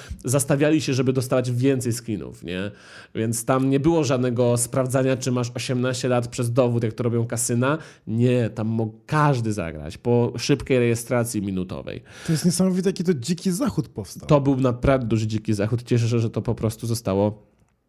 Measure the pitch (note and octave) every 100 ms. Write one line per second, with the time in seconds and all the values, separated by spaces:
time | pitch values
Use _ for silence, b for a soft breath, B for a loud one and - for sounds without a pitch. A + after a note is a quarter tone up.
0 | B B B2+ C#3 - C#3 D3 D#3+ - B2+
1 | B2+ C3 B2 C3 B2 B2 C3 C3+ A#2+ A#2
2 | - G2+ B1+ - D#2+ F2+ G2+ - B B
3 | B - A2+ A#2 - C3 C3+ C3+ D3 E3+
4 | C3+ C3 B2+ A#2+ A#2+ A#2+ A#2+ C#3 B2+ B2+
5 | C3 C3 B2+ B2 A#2+ A#2+ - B2+ B2+ B2
6 | C3 A#2+ A#2+ - A#2+ A#2+ B2 A#2+ A2 G#2+
7 | A#2+ A#2 A#2 A2+ - A#2+ C3 D#3 B B
8 | - A2 B2 B2 A2 A2+ A2 A2+ A2 A2
9 | - D3+ D3 B2+ A2+ G#2 E2 D#2 D2+ -
10 | A#2+ A#2+ A#2+ - - C#3 - C3 A#2+ A#2
11 | - B2 A#2+ A2+ G2 F#2 F2+ D2+ - -
12 | - B B D#3+ F3 - F#3+ F#3 F#3+ F#3+
13 | F3 D#3 A#2 E3+ G3 F3+ B3+ - A#2+ -
14 | G2 - - C#3+ C3+ C3 C3 B2 C3+ C3+
15 | A2+ A2+ A2 G#2+ - G#2 G#2 A#2 - A#2+
16 | A#2 A#2 A2+ A2 G#2 A2+ A2 - A#2 A2+
17 | - G2 G#2 A2 _ _ _ _